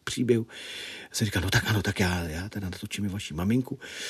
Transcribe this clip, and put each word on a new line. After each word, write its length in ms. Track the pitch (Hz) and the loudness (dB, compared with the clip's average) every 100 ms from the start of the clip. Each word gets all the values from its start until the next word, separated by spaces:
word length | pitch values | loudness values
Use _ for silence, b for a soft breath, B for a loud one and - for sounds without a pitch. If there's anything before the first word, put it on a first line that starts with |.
příběhu." 440 | - - 120 117 117 B B B B B B | -6 0 4 4 2 B B B B B B
Já 60 | - | 0
jsem 100 | 107 | 2
říkal, 160 | 90 | 2
"No 60 | 95 | 4
tak 140 | 117 - | 2 4
ano, 140 | 107 | 2
tak 180 | 101 98 | 2 2
já, 240 | 92 90 | 2 2
já 260 | 85 78 101 | 0 -4 -4
teda 200 | 107 92 | -4 -6
natočím 360 | 90 107 - 101 | -6 -6 -4 -2
i 20 | |
vaši 240 | 98 - | -2 -4
maminku." 460 | 76 95 123 127 139 B B B | -2 2 2 2 -4 B B B